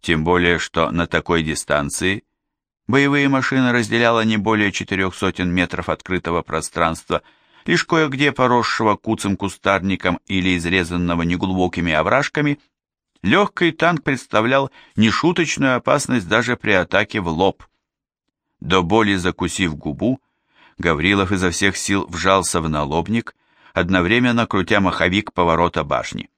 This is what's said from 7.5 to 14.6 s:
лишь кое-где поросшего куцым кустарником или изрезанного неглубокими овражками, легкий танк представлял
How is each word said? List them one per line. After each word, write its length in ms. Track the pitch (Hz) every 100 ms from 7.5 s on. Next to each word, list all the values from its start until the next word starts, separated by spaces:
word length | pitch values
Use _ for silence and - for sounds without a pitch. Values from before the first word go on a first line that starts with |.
| _
лишь 180 | - 170
кое-где 480 | - 165 156 131 143
поросшего 640 | 131 127 123 113 - 110
куцым 420 | 104 - 110 104 98
кустарником 840 | 98 - - 98 92 95 95 87 _
или 300 | 95 92 90
изрезанного 680 | 85 92 85 87 87 85
неглубокими 680 | 85 87 95 92 90 87 85
овражками, 680 | 78 82 123 143 - 147 143 _ _ _ _ _ _
легкий 500 | 87 156 202 - 175
танк 320 | 160 165 165
представлял 680 | - 131 - 110 110 135